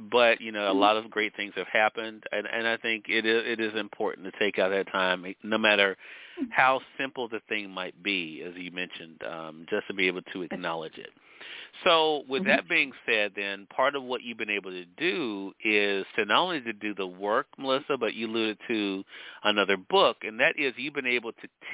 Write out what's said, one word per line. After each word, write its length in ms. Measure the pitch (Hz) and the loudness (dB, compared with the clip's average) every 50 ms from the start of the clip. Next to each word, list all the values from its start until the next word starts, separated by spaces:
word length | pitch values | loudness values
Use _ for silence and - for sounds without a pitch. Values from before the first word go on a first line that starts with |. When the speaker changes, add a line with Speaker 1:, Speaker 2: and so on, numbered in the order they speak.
| 113 104 | -4 2
Speaker 1:
but, 280 | 113 123 120 117 113 - | 4 6 6 6 6 4
you 100 | 113 113 | 0 -4
know, 160 | 107 104 104 | -4 -2 0
a 20 | 98 | 2
Speaker 2:
Mm-hmm. 80 | 98 95 | 4 6
Speaker 1:
lot 180 | 101 104 107 | 6 6 6
of 120 | 110 113 113 | 4 0 -4
great 260 | 107 104 110 104 - | -2 -2 -2 -2 -2
things 180 | - 101 101 - | -6 -8 -6 -6
have 120 | 120 107 | -8 -4
happened, 560 | - - 113 107 107 - 117 110 110 110 110 - - | 0 4 4 4 4 2 -2 -8 -8 -10 -12 -10 -8
and, 160 | - 104 104 | -6 -6 -4
and 200 | - - 117 113 | -4 -2 -2 0
I 100 | 113 113 | 0 -2
think 280 | 113 - 113 113 110 - - | -2 -2 -2 -2 -2 -2 0
it 160 | 101 113 107 | 0 2 4
is, 180 | 110 113 117 110 | 4 2 2 2
it 140 | 120 117 110 | 0 -2 -2
is 160 | 113 107 107 | -2 -2 -2
important 500 | 107 104 101 - - 110 92 - - 90 | -4 -6 -6 -6 -4 -4 -4 -4 -6 -10
to 140 | 98 - - | -8 -2 0
take 180 | 107 101 - | 0 0 2
out 120 | 104 95 95 | 2 2 2
that 220 | 98 98 92 - | 2 0 -2 0
time, 340 | - 95 92 92 90 90 87 92 98 - - | 0 0 2 2 0 0 -4 -10 -12 -10 -4
no 140 | 107 110 | -2 0
matter 400 | 110 110 107 104 101 98 98 95 - - - - - - - - 359 | 2 4 6 6 6 6 4 2 -2 -10 -16 -18 -18 -18 -14 -10 -8
Speaker 2:
Mm-hmm. 120 | 277 220 | -8 -2
Speaker 1:
how 280 | - - 135 131 131 127 - - - | 2 4 4 4 4 2 -2 -8 -8
simple 300 | - 135 131 - 131 123 | -8 -8 -6 -6 -6 -6
the 140 | 107 110 104 - - | -6 -6 -8 -6 -6
thing 200 | 113 104 101 95 | -6 -6 -6 -6
might 320 | 95 92 92 92 - 80 | -8 -8 -8 -8 -10 -6
be, 400 | 87 101 98 92 85 80 78 67 78 | -2 -2 -2 0 -2 -6 -8 -10 -10
as 60 | 90 87 | -10 -10
you 160 | 90 90 87 | -10 -10 -8
mentioned, 480 | 85 90 90 90 - - 85 82 80 - - 55 | -8 -8 -8 -8 -8 -12 -14 -16 -14 -12 -10 -10
um, 360 | 85 80 80 80 78 80 82 - | -8 -10 -10 -12 -14 -14 -8 -4
just 160 | 107 104 - | -4 -2 -2
to 60 | - 101 | -4 -2
be 140 | 98 92 | 0 0
able 140 | 90 90 92 87 - | 0 0 -2 -6 -8
to 120 | - 95 87 | -8 -8 -8
acknowledge 540 | - - 90 87 85 82 82 80 78 - | -8 -8 -6 -6 -4 -4 -6 -8 -10 -12
it. 120 | - - - - _ _ - - - - - - - - - - - - | -14 -18 -18 -20 _ _ -20 -20 -18 -18 -16 -16 -16 -16 -18 -6 0 4
So 400 | 185 165 160 160 156 151 147 - 127 | 4 6 6 6 4 2 0 -2 -2
with 140 | 135 131 190 | -2 0 4
Speaker 2:
Mm-hmm. 60 | 135 | 4
Speaker 1:
that 200 | 151 185 190 165 | 4 4 2 2
being 240 | 175 160 147 135 113 - - | 2 2 2 0 -4 -6 -2
said, 280 | - 117 107 104 101 95 | 0 2 2 2 0 -2
then, 320 | 104 101 98 98 98 101 - - | -4 -4 -4 -6 -8 -10 -6 -2
part 180 | - 131 139 143 | 0 2 2 0
of 100 | 139 127 | -2 -4
what 200 | 123 123 113 - | -4 -4 -4 -6
you've 140 | 120 117 | -8 -8
been 120 | 113 113 104 | -6 -4 -4
able 220 | 104 101 92 95 | -2 -4 -4 -6
to 140 | 92 90 87 | -8 -10 -12
do 680 | 87 87 - 151 180 202 185 143 113 104 98 98 95 - - - | -12 _ -4 -2 -2 -2 -2 -2 -4 -4 -6 -6 -8 -8 -4 0
is 400 | 110 107 104 101 101 98 98 95 - - | 2 2 4 4 2 0 -2 -4 -4 -2
to 80 | - 104 | -2 2
not 160 | 101 107 135 | 4 4 4
only 220 | 170 185 175 143 | 4 2 -2 -4
to 100 | 120 117 | -4 -6
do 240 | 107 101 104 107 101 | -8 -6 -6 -6 -6
the 100 | 98 95 | -4 -6
work, 420 | 92 90 92 98 101 110 131 143 _ _ | -6 -6 -4 -2 0 0 0 0 _ _
Melissa, 400 | - 139 135 131 135 143 - 143 127 | -8 -2 -2 -2 0 0 -2 -2 0
but 140 | - - - | -2 -2 -2
you 140 | 107 113 | -4 -4
alluded 300 | 110 110 113 110 110 104 - - - | -4 -2 0 0 -2 -2 -4 -4 -4
to 340 | 117 107 104 101 95 95 95 - - - - - - - - | -2 0 0 0 -2 -4 -6 -10 -16 -18 -18 -18 -10 -2 0
another 320 | 104 104 104 98 92 98 | 2 4 4 4 4 2
book, 420 | 92 95 - 180 196 180 127 113 - | 0 0 2 4 6 6 6 4 0
and 180 | - 104 110 113 | -6 -8 0 2
that 180 | 135 160 - | 2 2 2
is 160 | - 147 131 113 | 0 -2 -4 -4
you've 160 | 117 131 151 143 | -6 -8 -6 -6
been 120 | 143 131 | -4 -2
able 280 | 123 123 120 113 113 - | 0 0 0 -2 -4 -8
to 140 | - - - _ _ - - | -10 -14 -18 _ _ -14 -8